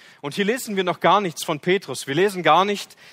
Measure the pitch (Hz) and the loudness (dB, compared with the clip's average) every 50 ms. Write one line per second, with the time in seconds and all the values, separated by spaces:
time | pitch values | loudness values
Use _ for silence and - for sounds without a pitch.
0 | - - - _ - 143 143 - 202 196 240 262 - - 202 190 185 180 165 - | -20 -20 -20 _ -12 -8 -4 -2 -2 -2 -2 -4 -4 -6 -4 -4 -2 -2 -2 0
1 | - 165 175 208 208 175 - - - - 160 143 - 180 185 202 - - 127 - | 2 4 4 4 2 -2 -6 -8 -6 -6 -6 -4 -2 0 0 0 -2 -6 -10 -10
2 | - 135 135 160 190 208 190 185 165 156 151 170 190 208 208 196 - - - _ | -6 -4 0 0 0 0 0 0 2 4 4 4 4 2 -2 -6 -8 -14 -18 _
3 | - - | -20 -20